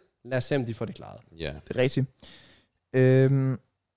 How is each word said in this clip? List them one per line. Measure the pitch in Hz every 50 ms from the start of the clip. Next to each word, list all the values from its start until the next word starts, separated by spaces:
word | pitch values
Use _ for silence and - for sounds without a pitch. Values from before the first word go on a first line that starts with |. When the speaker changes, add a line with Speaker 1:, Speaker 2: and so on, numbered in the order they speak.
| _ _ _ _ -
Speaker 1:
Lad | 120 131 127
os | 123
se, | - 151
om | 135 120
de | 117 110
får | - 117
det | 104 -
klaret. | - - 50 50 - - _ - 82
Speaker 2:
Ja. | 80 73 73 76 - -
Speaker 3:
Det | -
er | 120 127
rigtigt. | 135 - 143 131 - _ _ - - - - - _ _ _ _ _ _ _ _ _ -
Øhm, | 127 127 131 131 131 131 135 139 135 135 131 131 - _ _ _ _ _ _ _